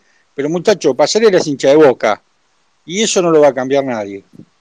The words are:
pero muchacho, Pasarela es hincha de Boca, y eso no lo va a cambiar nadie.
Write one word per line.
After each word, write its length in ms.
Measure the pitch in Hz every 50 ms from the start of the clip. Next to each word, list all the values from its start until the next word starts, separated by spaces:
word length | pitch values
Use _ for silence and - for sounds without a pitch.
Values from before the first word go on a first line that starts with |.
| _ _ _ _ _ _ _
pero 140 | - 139 151
muchacho, 440 | 165 180 156 220 202 165 - 147 117
Pasarela 440 | - 151 135 - 220 233 214 185 160
es 80 | -
hincha 220 | 156 139 - - 135
de 80 | 143
Boca, 460 | 156 156 135 113 - - 110 101 - _ _ _ _ _ _ _ _ _ _ _ _ _
y 180 | 151 175 202
eso 180 | 226 202 - 202
no 80 | 175 170
lo 100 | 160 151
va 80 | 147 143
a 60 | 120
cambiar 300 | 131 127 131 139 139 139
nadie. 400 | 131 120 110 104 101 98 98 - _ _ - - _ _ _